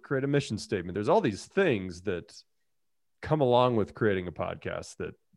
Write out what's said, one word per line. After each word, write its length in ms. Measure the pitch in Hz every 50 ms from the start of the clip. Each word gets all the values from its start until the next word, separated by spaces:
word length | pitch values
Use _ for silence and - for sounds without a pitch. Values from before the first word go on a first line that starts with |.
| -
create 200 | - 143 131 135
a 40 |
mission 300 | 143 143 143 135 - 110
statement? 360 | 90 - - 113 92 82 90 90
There's 140 | 101 104 131
all 120 | 180 226
these 240 | 180 120 101 - -
things 560 | - - 190 196 165 117 98 92 92 82 85
that 320 | 87 104 90 85 - - - - - _ _ _ _ _ _ _ _ _ _ _ _ _ _ _
come 180 | - - 156 156
along 340 | 139 123 120 123 123 127 120
with 160 | 110 95 - -
creating 340 | - 117 104 98 95 90
a 40 | 90
podcast 640 | - - 90 90 90 - - 87 90 85 - - -
that, 160 | - 90 - - _ _ _ _